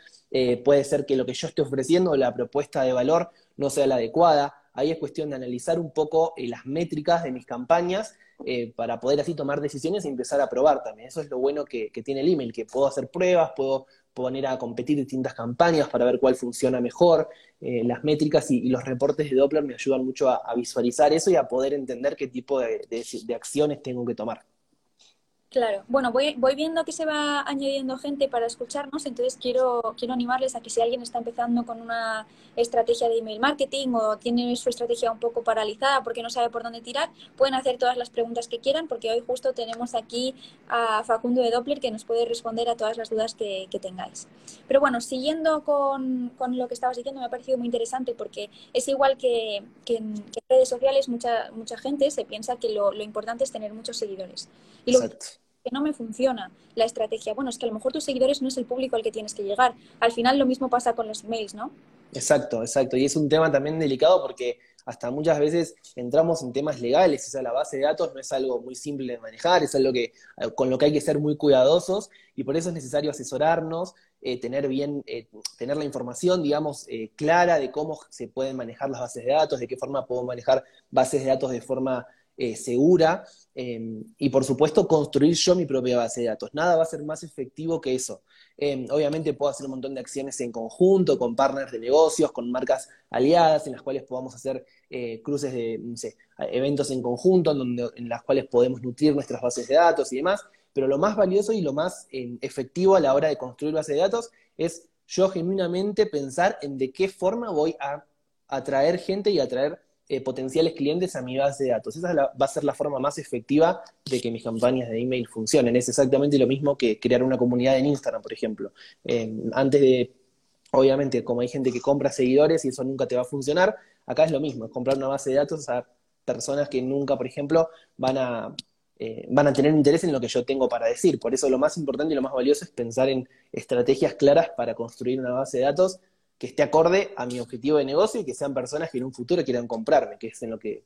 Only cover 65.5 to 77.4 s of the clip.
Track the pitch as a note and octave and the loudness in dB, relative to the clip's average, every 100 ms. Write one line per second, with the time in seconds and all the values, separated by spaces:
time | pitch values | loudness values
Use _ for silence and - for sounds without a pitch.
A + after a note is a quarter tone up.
65.5 | E3+ E3 - - - B2 D3 E3 D#3 C3 | 2 -2 -6 -18 -10 0 2 2 0 -2
66.5 | B2 D3+ B2+ A#2+ D3 F#3 C#3 - C3+ B2 | -4 -4 -4 0 4 4 2 -4 -8 -4
67.5 | B2 D3+ C3+ C#3+ D#3 E3+ C3+ - C3+ C3 | -4 -4 -2 -2 0 -4 -6 -6 -4 -2
68.5 | A#2+ A#2+ B2+ D3+ C#3 B2+ A#2+ A2+ A2+ E3+ | -4 -6 -12 -8 -8 -8 -8 -12 -4 2
69.5 | F3+ C#3+ C3+ C3 B2+ A2+ - - - A#2 | 2 4 2 2 2 -4 -8 -20 -8 -6
70.5 | - B2+ C3 D3 D3+ E3 D3 D3+ D3+ D3 | -2 0 2 2 2 0 0 -2 0 4
71.5 | C3 C3 E3+ F3 G3 - _ _ - C#3 | 6 6 4 2 -4 -6 _ _ -10 -4
72.5 | D#3 F3 D#3+ B2+ D3 D3 C#3+ A#2+ C3+ D3+ | -4 -4 -8 -6 -4 -4 -6 -8 0 2
73.5 | E3 D#3+ E3 F#3 - _ _ B2+ B2 A#2+ | 2 0 -6 -8 -10 _ _ -8 -6 -4
74.5 | C3+ C#3 C3+ C#3+ C#3+ - A#2 A2 G#2+ - | -4 -2 -2 -4 -6 -8 -12 -14 -16 -16
75.5 | - A#2+ D3 C#3+ C3 B2 A#2+ F3+ F3+ D3 | -10 -6 -4 -4 -8 -10 -2 0 2 2
76.5 | D3 D3+ C3+ - A#2 A2 - D#3 E3+ | 0 -2 -8 -12 -10 -10 -4 2 4